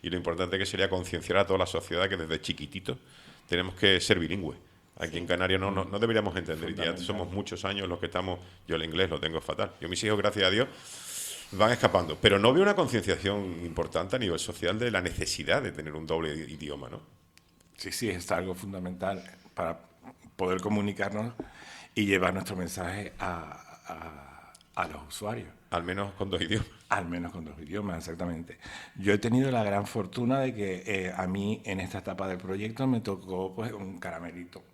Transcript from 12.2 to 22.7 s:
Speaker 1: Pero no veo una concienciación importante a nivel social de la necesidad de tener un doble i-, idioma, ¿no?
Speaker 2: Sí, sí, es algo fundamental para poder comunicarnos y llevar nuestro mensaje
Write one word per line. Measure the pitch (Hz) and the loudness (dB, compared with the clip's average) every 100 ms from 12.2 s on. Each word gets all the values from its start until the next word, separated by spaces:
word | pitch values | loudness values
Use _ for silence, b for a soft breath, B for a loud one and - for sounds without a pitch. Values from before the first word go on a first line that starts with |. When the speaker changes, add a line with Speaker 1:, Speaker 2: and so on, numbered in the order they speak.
Speaker 1:
Pero | 110 98 | 6 8
no | 113 | 8
veo | 147 | 8
una | 202 202 | 6 6
concienciación | 147 117 98 85 98 101 95 85 87 | 4 2 2 2 2 0 -2 -4 -4
importante | 82 78 82 92 | -2 0 0 0
a | 131 | 0
nivel | 104 80 | 0 0
social | - - 85 107 | -2 0 0 2
de | 120 | 2
la | 98 | 2
necesidad | 87 87 - - 71 120 | 0 -2 -2 -2 2 2
de | 113 | 2
tener | 73 76 | -6 -8
un | 76 80 | -8 0
doble | 82 80 76 | 0 0 -4
i-, | 69 | -8
idioma, | 73 76 71 64 | -10 -8 -8 -10
¿no? | - - _ _ - _ _ _ - | -14 -16 _ _ -20 _ _ _ -14
Speaker 2:
Sí, | 95 | -8
sí, | - 113 | -2 -2
es | 90 - | -2 0
algo | 87 92 | 0 0
fundamental | 90 101 95 90 90 95 95 - - - | -6 -8 -6 -8 -2 -2 -2 -8 -20 -12
para | - 85 82 - _ - - - - | -4 -4 -4 -12 _ -20 -20 -20 -2
poder | 92 92 | 0 2
comunicarnos | 101 104 101 98 98 104 117 - B B B B B - | 2 2 0 0 -2 -2 -4 -8 B B B B B 0
y | 101 | 6
llevar | 95 92 | 6 6
nuestro | 92 92 95 | 2 -4 -4
mensaje | 87 | -4